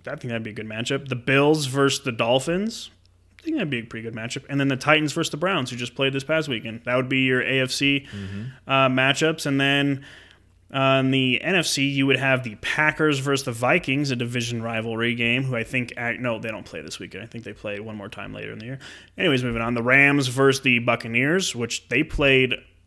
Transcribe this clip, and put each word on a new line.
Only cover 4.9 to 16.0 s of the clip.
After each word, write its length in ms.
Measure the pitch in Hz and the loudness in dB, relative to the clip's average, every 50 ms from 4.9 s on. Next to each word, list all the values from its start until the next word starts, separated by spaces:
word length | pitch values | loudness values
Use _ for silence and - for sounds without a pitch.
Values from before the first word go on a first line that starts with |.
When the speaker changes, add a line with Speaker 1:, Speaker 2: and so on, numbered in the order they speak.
| 156 156 151 143 - | 2 4 2 0 -2
Speaker 1:
versus 160 | 170 156 - | -2 -4 -2
the 80 | - 147 | -2 -2
Browns, 320 | 170 185 196 156 123 123 | -2 0 0 0 -2 -4
who 60 | 127 | -6
just 180 | 120 123 117 - | -8 -8 -8 -4
played 180 | - 135 135 | -2 0 0
this 100 | 139 135 135 | 0 -2 -2
past 240 | - 160 160 151 - | -2 -2 -2 0 -2
weekend. 340 | 123 107 - 113 110 117 - | -4 -6 -6 -8 -12 -10 -4
That 120 | 123 123 | -2 0
would 120 | 131 127 127 | 0 0 2
be 120 | 135 131 | 2 2
your 200 | 131 131 127 127 | 2 4 2 2
A 200 | - 101 131 135 | 2 0 0 0
F 100 | 131 127 | 0 0
C, 360 | - - 143 139 139 139 139 - 104 | -2 0 0 2 0 0 -2 -6 -12
Speaker 2:
Mm-hmm. 280 | 101 98 95 98 98 113 131 - - - - | -10 -10 -8 -8 -8 -10 -10 -12 -10 -4 0
Speaker 1:
uh, 200 | 135 135 135 127 | 2 4 4 4
matchups. 560 | 127 131 131 135 139 - 160 160 156 156 - | 4 4 2 2 2 2 2 0 0 -2 -2
And 120 | 147 135 139 | 0 0 2
then, 460 | 139 139 139 143 143 143 139 135 - - - - - - - _ _ _ _ _ _ - - | 2 2 2 2 2 2 0 -2 -6 -14 -20 -20 -20 -20 -20 _ _ _ _ _ _ -6 -2
uh, 220 | 135 135 135 135 135 | 2 2 4 4 4
in 140 | 131 131 | 4 2
the 280 | 135 135 131 127 123 - | 2 2 2 2 0 0
N 120 | - 156 190 | 0 0 0
F 100 | 180 151 | 0 0
C, 200 | - - 143 135 139 | 0 0 0 0 0
you 200 | 139 135 135 139 | 0 2 2 2
would 100 | 147 127 | 2 2
have 240 | 139 135 131 127 | 2 2 2 2
the 140 | 120 117 104 | 0 -4 -10
Packers 640 | - - - - - 151 151 151 - 156 151 147 135 | -8 -6 -4 0 0 0 0 2 2 2 2 2 2
versus 240 | 131 143 139 135 - | 0 0 0 0 -2
the 80 | 131 | -4
Vikings, 580 | 117 110 123 127 160 175 - 139 131 143 147 135 | -4 -2 2 2 2 2 2 0 -2 0 0 -2
a 60 | 127 | -2
division 480 | 120 120 117 123 123 117 117 120 113 113 | -2 -4 -4 -4 -4 -4 -4 -4 -6 -6
rivalry 500 | 113 117 113 110 117 113 110 117 120 120 | -4 -4 -4 -4 -4 -2 -2 0 0 0
game, 300 | 120 120 117 120 131 135 | 0 0 0 2 0 0
who 100 | 131 123 | -2 -4
I 80 | 117 | -4
think, 300 | 113 - - 127 120 - - | -4 -4 -4 -6 -6 -6 -8
act-, 220 | - | -6